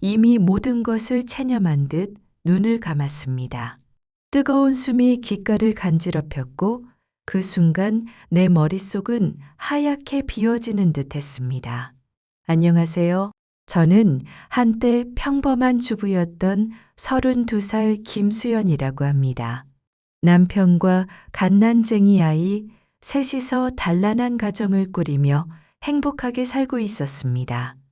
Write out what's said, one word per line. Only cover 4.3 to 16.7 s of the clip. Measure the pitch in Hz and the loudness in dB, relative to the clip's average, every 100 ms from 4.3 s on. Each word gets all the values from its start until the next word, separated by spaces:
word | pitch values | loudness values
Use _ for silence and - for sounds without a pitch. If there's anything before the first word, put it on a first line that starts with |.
뜨거운 | 277 277 277 277 | -2 2 2 2
숨이 | 262 262 247 247 247 | 0 0 2 4 2
귓가를 | - 202 196 214 220 214 | -2 -6 -2 0 2 0
간지럽혔고, | 185 160 180 160 147 143 127 - 190 247 240 _ _ _ - | 0 0 0 -4 -4 -8 -10 -4 -4 -4 -10 _ _ _ -6
그 | 190 | -6
순간 | 190 - 165 160 202 220 226 - - | -4 2 2 2 0 0 -4 -14 -2
내 | 175 185 | 2 4
머릿속은 | 170 156 190 - 202 202 240 170 - - - | 4 2 -2 -6 -8 -4 -2 -2 -4 -18 -14
하얗게 | - 294 294 285 - 277 | -6 -2 0 -2 -4 -6
비워지는 | 269 - 226 233 233 208 180 | -6 -2 -2 -2 -2 0 2
듯 | 151 139 | 0 -4
했습니다. | 147 143 - 127 127 127 120 123 _ _ _ _ _ - | -8 -10 -10 -6 -6 -8 -10 -10 _ _ _ _ _ -2
안녕하세요. | 165 170 170 165 165 170 185 202 - _ _ - | 2 4 2 2 0 -2 0 -4 -10 _ _ -6
저는 | 180 165 196 214 131 - - - | 2 4 6 4 2 -4 -20 -6
한때 | - 240 226 240 240 240 | 0 0 2 2 0 -2
평범한 | 247 285 277 269 254 254 240 | -6 -2 0 0 2 2 0
주부였던 | 240 214 202 190 170 170 185 196 220 | -2 -4 -2 0 -2 -2 -2 0 -2